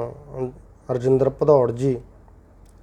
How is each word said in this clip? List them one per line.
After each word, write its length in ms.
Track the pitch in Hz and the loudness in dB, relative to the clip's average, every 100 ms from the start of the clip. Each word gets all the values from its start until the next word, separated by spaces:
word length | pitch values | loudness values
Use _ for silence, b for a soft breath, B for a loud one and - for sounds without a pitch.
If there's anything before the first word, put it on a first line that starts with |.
| 117 123 - 135 127 - - - - | -4 -12 -16 -10 -10 -10 -20 -16 -8
ਰਜਿੰਦਰ 400 | 127 127 135 127 | -4 0 2 2
ਭਦੌੜ 420 | - 131 143 120 | 0 4 4 2
ਜੀ। 280 | 117 139 117 - - - - _ - - - | -2 -4 -4 -8 -20 -20 -20 _ -20 -20 -20